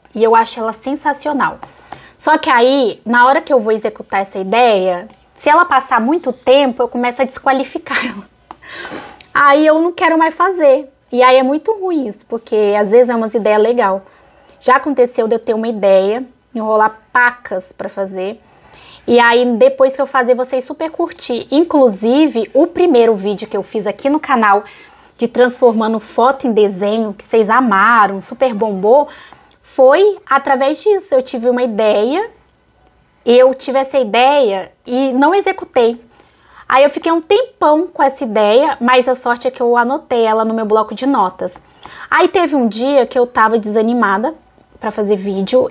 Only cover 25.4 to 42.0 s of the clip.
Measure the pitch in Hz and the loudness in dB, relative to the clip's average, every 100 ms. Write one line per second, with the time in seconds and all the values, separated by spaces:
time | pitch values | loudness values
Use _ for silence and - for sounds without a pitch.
25.4 | 247 247 247 220 220 220 - - 254 269 | 0 2 2 2 -2 -4 -6 0 0 0
26.4 | 254 208 208 185 202 226 214 202 - 220 | -2 0 0 0 -4 -4 -6 -8 -2 0
27.4 | 208 233 247 190 214 240 196 196 - 233 | 2 2 2 2 4 4 2 0 -12 -4
28.4 | 254 208 220 190 202 277 285 - - - | -2 -2 -4 -2 4 4 2 -8 -20 -20
29.4 | _ _ - - 262 320 415 403 - 359 | _ _ -14 2 4 6 2 0 -2 -2
30.4 | 277 269 269 311 427 392 - 262 254 247 | 0 0 0 -2 -2 -2 0 -2 -2 -4
31.4 | 240 247 247 208 220 208 226 330 466 _ | -2 -2 -2 0 0 0 0 -2 -6 _
32.4 | _ _ _ _ _ _ _ _ 233 247 | _ _ _ _ _ _ _ _ 2 4
33.4 | 262 262 - 269 269 277 220 226 262 294 | 4 2 -4 -4 -2 -2 0 2 2 4
34.4 | 226 196 - _ - 247 269 254 294 392 | 0 -2 -8 _ -6 -4 -2 0 2 2
35.4 | 392 381 359 254 226 233 _ _ _ _ | -2 -6 -4 0 0 -2 _ _ _ _
36.4 | _ - - 262 285 311 330 339 - 403 | _ -20 -2 2 2 0 -2 -4 0 -2
37.4 | 508 - 311 302 359 - 277 269 254 214 | -2 -2 0 2 -2 -2 -2 -2 -4 0
38.4 | 208 233 302 - 240 254 247 254 240 240 | 2 2 0 -2 0 0 0 -4 -2 -4
39.4 | 254 254 240 240 240 302 - 240 226 220 | -4 -4 0 0 0 -4 -4 -2 0 0
40.4 | 220 226 214 220 214 214 269 262 185 - | -2 -4 0 0 -2 -4 -2 0 -2 -4
41.4 | 180 - _ _ - - | -12 -12 _ _ -20 -20